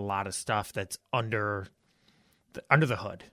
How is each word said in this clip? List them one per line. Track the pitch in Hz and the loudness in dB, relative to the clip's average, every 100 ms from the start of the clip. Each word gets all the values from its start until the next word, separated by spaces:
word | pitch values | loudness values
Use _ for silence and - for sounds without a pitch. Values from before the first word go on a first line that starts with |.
lot | 101 98 98 | -2 -2 -2
of | - | -4
stuff | - 107 101 | -2 0 0
that's | - 95 - _ | -4 -6 -8 _
under | 127 110 110 104 101 98 _ _ _ _ _ _ _ _ | -2 0 0 0 -2 -6 _ _ _ _ _ _ _ _
the, | - - | -8 4
under | 143 147 | 6 6
the | 107 | 0
hood. | 101 90 - | -4 -10 -16